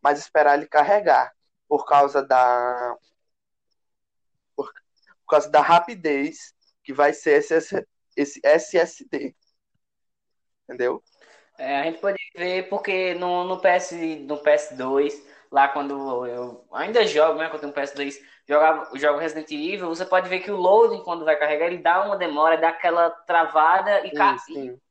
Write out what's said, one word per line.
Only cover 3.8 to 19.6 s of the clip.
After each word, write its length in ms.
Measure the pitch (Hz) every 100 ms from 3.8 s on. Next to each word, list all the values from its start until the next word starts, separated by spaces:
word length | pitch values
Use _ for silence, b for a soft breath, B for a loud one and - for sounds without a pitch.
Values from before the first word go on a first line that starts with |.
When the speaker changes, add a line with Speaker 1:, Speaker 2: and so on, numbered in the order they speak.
| _ _ _ _ _ _ _ -
Speaker 1:
por, 160 | -
por 580 | - _ _ _ _ -
causa 180 | 156 147
da 120 | 151
rapidez 920 | 147 170 170 220 160 139 143 156 - _ _ _
que 100 | -
vai 200 | 131 147
ser 260 | 151 - 147
esse, 160 | 147
esse, 320 | 160 156 - - _ _ -
esse 240 | 143 -
S 360 | 139 156 160 185
S 300 | 131 - -
D. 260 | 143 131 _ _ _ _ _ _ _ _ _ _ _ _ _
Entendeu? 380 | _ 127 123 180 _ b b b b _
Speaker 2:
É, 240 | 135 139
a 20 |
gente 140 | 156 165
pode 200 | 202 196 - -
ver 320 | 180 185 185
porque 440 | 196 - 185 185
no, 300 | 175 180 180
no 160 | 180 185
P 80 | -
S, 480 | 143 - 170 165 156
no 180 | 139 147
P 120 | 151
S 240 | 147 -
dois, 480 | 131 131 139 147 - b b b
lá 180 | 139 139
quando 580 | 147 143 139 135 123 123
eu 380 | 120 123 113 _
ainda 340 | 117 175 233 208
jogo, 320 | 151 160 151
né, 100 | 160
quando 60 |
eu 60 | 156
tenho 100 | 143
um 40 |
P 60 | 143
S 120 | 139
dois, 260 | 143 143 - b b _
jogava, 500 | 147 156 160 - 131
jogo 200 | 147 147
Resident 320 | 160 156 156
Evil, 380 | 151